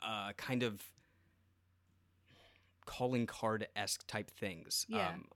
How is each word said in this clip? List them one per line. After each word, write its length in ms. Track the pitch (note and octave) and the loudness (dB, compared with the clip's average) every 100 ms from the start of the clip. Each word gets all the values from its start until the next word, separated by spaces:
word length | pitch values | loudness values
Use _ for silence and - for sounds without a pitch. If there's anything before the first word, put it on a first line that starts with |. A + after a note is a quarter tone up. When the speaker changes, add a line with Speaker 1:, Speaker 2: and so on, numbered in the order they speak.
Speaker 1:
uh, 320 | G#2+ G#2+ G2+ | -4 -2 -2
kind 280 | G2+ - B2+ | -4 0 2
of 180 | A#2+ G#2 - - _ _ _ _ _ _ _ _ _ _ _ _ _ - - - _ _ | 2 -2 -10 -20 _ _ _ _ _ _ _ _ _ _ _ _ _ -20 -20 -20 _ _
calling 420 | - - B2 B2 A2+ | -8 0 2 4 2
card-esque 800 | - A2+ A2 G#2+ G#2 F#2+ - - | 2 2 2 0 -2 0 -2 -2
type 240 | A2 G#2 | -4 -4
things. 560 | - G2+ E2+ - - - | -4 -4 -4 -2 -2 0
Speaker 2:
Yeah. 200 | D3+ F#2 | 2 2
Speaker 1:
Um, 160 | F2+ - | -2 -8